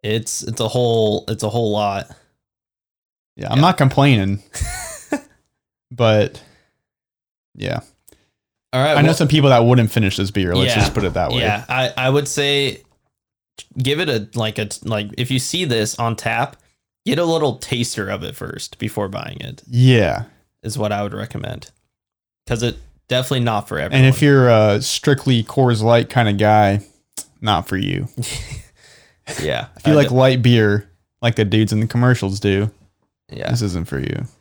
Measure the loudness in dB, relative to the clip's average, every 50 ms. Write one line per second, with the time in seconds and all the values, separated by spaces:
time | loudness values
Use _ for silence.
0 | -4 -4 -4 -4 -4 -6 -10 -8 -8 -10 -6 -4 -4 -2 0 0 0 2 2 2
1 | 2 2 0 -2 -4 -6 -6 -4 -4 -4 -2 -2 -2 -2 -2 0 -2 -2 -4 -6
2 | -8 -12 -18 _ _ _ _ _ _ _ _ _ _ _ _ _ _ _ _ _
3 | _ _ _ _ _ _ _ -14 -8 -2 0 2 2 2 2 2 0 2 2 4
4 | 4 4 4 2 2 0 -4 -4 _ _ -8 -8 -6 -6 -6 -10 -12 -14 -16 -18
5 | -10 _ -8 -8 -8 _ _ _ _ _ _ _ _ _ _ _ _ _ -2 2
6 | 2 4 4 4 2 0 -2 -14 -20 _ _ _ _ _ _ _ _ _ _ _
7 | _ _ _ _ _ _ _ _ _ _ _ -10 -8 -6 -6 -8 -8 _ _ _
8 | _ _ _ _ _ _ _ _ _ _ _ _ _ _ -2 0 0 2 4 4
9 | 4 4 4 2 2 2 4 4 6 6 6 6 6 6 6 6 4 2 2 0
10 | 0 0 0 -2 -4 -2 -2 -2 -2 0 0 0 0 2 2 2 0 0 0 -2
11 | -4 -2 -2 -2 -4 -2 -2 -2 -2 -2 -2 -4 -4 -6 -4 -4 -4 -4 -4 -4
12 | -2 0 0 0 -2 -2 -4 -4 -2 0 0 0 -2 -2 -6 -8 _ _ _ _
13 | _ _ _ _ _ _ _ _ _ _ _ -20 -20 _ -8 -4 -2 -2 -2 -2
14 | -2 -2 -2 -4 -4 -6 -6 -6 -4 -4 -4 -6 -8 -8 -8 -12 -8 -6 -4 -4
15 | -6 -8 -6 -8 -4 -2 -2 -4 -4 -4 -6 -4 -2 -2 -2 -2 -2 -4 -4 -4
16 | -4 -4 -4 -4 -4 -4 -2 -2 -4 -6 -8 _ _ _ _ _ _ _ _ _
17 | _ -4 -2 -2 0 0 0 0 0 -2 -4 -4 -8 -6 -4 -4 -4 -4 -4 -8
18 | -6 -6 -6 -8 -8 -12 -12 -12 -12 -12 -12 -12 -14 -14 -12 _ -10 -8 -6 -6
19 | -6 -6 -8 -10 -12 -12 -14 -14 -14 -14 -14 -16 _ -4 2 4 6 6 6 6
20 | 4 2 -2 -4 -8 -14 _ _ _ _ _ _ _ -12 -8 -6 -6 -4 -4 -4
21 | -6 -8 -8 -10 -12 -12 -12 -12 -12 -10 -12 -14 -16 -20 _ _ _ _ _ _
22 | _ _ _ _ _ _ _ _ _ -8 -6 -4 -4 -4 -6 -6 -16 -20 _ _
23 | _ _ -4 -4 -2 -2 -2 -2 -2 -2 -2 -4 -6 -6 -6 -6 -6 -2 2 4
24 | 4 4 4 4 4 4 6 6 6 6 6 6 6 4 2 0 -2 -4 -6 -2
25 | 0 0 0 0 0 0 0 0 0 -2 0 0 2 2 2 2 2 4 4 4
26 | 2 2 0 0 2 2 2 2 4 4 6 6 4 4 2 0 -4 _ _ _
27 | _ _ _ -16 -16 _ _ _ -2 0 0 0 -2 -4 -6 -4 -4 -4 -4 -4
28 | -6 -8 _ -10 -8 -8 -8 -10 -12 -12 -14 -16 -18 _ _ _ _ _ _ _
29 | _ _ _ _ _ -14 -10 -6 -6 -4 -4 -6 -6 -10 _ -4 0 2 4 4
30 | 4 4 4 4 4 4 4 4 4 4 6 6 4 4 2 0 -2 _ _ _
31 | _ _ _ _ -2 -2 0 0 0 2 2 2 2 2 0 -2 -2 0 0 2
32 | 4 4 2 2 0 -4 -4 -2 0 0 2 2 0 -2 -6 _ _ _ _ _
33 | _ _ _ _ _ _ -14 -10 -6 -4 -2 -2 -2 -2 -4 -6 -6 -6 -6 -6
34 | -4 -4 -6 -6 -8 -10 _ _